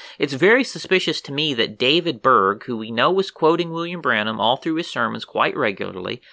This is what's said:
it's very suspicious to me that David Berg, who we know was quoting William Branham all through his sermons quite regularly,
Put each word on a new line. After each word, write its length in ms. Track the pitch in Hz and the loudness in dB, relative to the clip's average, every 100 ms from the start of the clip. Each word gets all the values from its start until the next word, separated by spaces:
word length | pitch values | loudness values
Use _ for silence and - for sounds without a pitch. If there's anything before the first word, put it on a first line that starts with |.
| - - | -16 -4
it's 160 | 147 | -4
very 280 | 135 175 247 | 2 4 4
suspicious 600 | 240 160 - 185 - 156 | 2 -6 -2 0 0 -4
to 100 | - | -6
me 220 | 139 156 | -4 -2
that 240 | 120 110 107 | 0 -2 0
David 420 | 127 160 170 123 | 2 2 0 0
Berg, 440 | 131 120 95 101 | 4 4 4 0
who 120 | - 117 | -4 -8
we 140 | 110 | -4
know 200 | 113 143 | 0 2
was 200 | 190 190 | 2 -2
quoting 400 | - 160 170 175 | 0 2 2 0
William 320 | 165 170 175 | -6 -6 -4
Branham 360 | 143 110 107 110 | 0 0 0 0
all 200 | 107 135 | 0 0
through 160 | 165 | -2
his 160 | 160 175 | -4 -4
sermons 340 | 131 113 113 | -2 -2 -4
quite 320 | - 107 127 - | -6 0 0 0
regularly, 640 | 117 95 98 95 92 120 _ | -2 -2 -6 -8 -8 -10 _